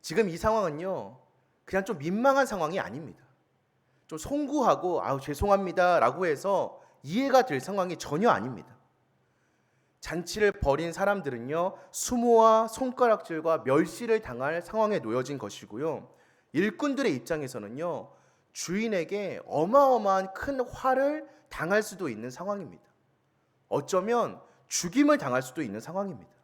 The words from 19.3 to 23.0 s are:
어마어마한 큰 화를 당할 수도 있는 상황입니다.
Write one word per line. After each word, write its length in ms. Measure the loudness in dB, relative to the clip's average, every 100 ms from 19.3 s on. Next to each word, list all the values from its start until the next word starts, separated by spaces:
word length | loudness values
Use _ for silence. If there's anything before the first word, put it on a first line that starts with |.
| -8 -6
어마어마한 880 | -2 4 6 6 6 4 2 0
큰 260 | -6 -6 -4
화를 680 | -6 -2 0 2 2 -2 -10 _ _
당할 360 | -8 0 0
수도 260 | -2 -6 -6
있는 200 | -6 -10
상황입니다. 540 | -10 -8 -8 -8 -16 _ _